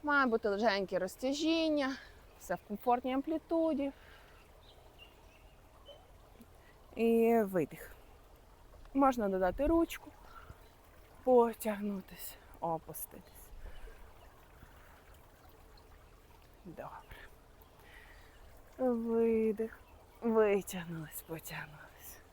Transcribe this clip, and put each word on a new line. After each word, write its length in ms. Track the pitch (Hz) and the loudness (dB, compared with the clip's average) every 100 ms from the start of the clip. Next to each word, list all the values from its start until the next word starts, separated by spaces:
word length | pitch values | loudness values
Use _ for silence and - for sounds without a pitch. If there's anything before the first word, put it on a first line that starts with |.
Має 220 | 294 285 262 | 2 4 4
бути 240 | 226 214 | 2 0
легеньке 500 | 202 226 196 190 185 | 2 2 2 0 -2
розтяжіння, 960 | 185 - 254 285 320 330 320 294 269 262 - - - - - | -2 -4 -4 0 2 2 2 2 0 -4 -14 -20 -20 -20 -8
все 100 | 175 | -8
в 40 | - | -6
комфортній 460 | 202 247 240 254 | -6 0 0 0
амплітуді. 800 | 262 277 320 - 330 320 285 277 - - - - - - - - - - - - - - - - - - - - - - - - - - - - - - - | -2 -2 -6 -2 0 2 0 -4 -8 -20 -20 -20 -20 -20 -20 -20 -20 -20 -20 -20 -20 -20 -20 -20 -20 -20 -20 -20 -20 -20 -20 -20 -20 -20 -20 -20 -20 -18 0
І 440 | 226 226 226 233 | 2 4 6 4
видих. 520 | 202 185 147 - - - - - - - - - - - - | 2 0 -2 -8 -18 -20 -20 -20 -20 -20 -20 -20 -20 -20 -6
Можна 360 | 269 277 247 202 | 2 2 4 0
додати 380 | 190 185 180 294 | 2 0 0 2
ручку, 440 | 330 330 - - - - - - - - - - - - - | 4 2 -4 -16 -20 -20 -20 -20 -20 -20 -20 -20 -20 -20 -6
потягнутись, 1120 | 254 247 233 220 220 202 208 196 - 175 - - - - | 6 6 6 2 -4 -4 -4 -6 -10 -14 -14 -16 -20 -8
опуститись. 920 | 165 160 160 156 - - - - - - - - - - - - - - - - - - - - - - - - - - - - - - - - - - - - 185 | -4 -4 -8 -12 -12 -14 -20 -20 -20 -16 -14 -14 -16 -18 -20 -20 -20 -20 -20 -20 -20 -20 -20 -20 -20 -20 -20 -20 -20 -20 -20 -20 -20 -20 -20 -20 -20 -20 -20 -20 -18
Добре. 520 | 160 139 - - - - - - - - - - - - - - - - - - - | -14 -14 -16 -18 -20 -20 -20 -20 -20 -20 -20 -20 -20 -20 -20 -20 -20 -20 -20 -20 -2
Видих. 1000 | 254 233 233 226 226 226 220 214 226 - - - - - | 0 0 0 2 4 4 2 0 -4 -8 -20 -20 -20 -6
Витягнулись, 1000 | 233 220 214 202 180 185 170 165 156 - | 2 4 6 4 0 -8 -8 -8 -10 -12
потягнулись. 1000 | - 165 - 156 156 147 - - - - - | -12 -12 -10 -12 -12 -16 -20 -20 -18 -18 -20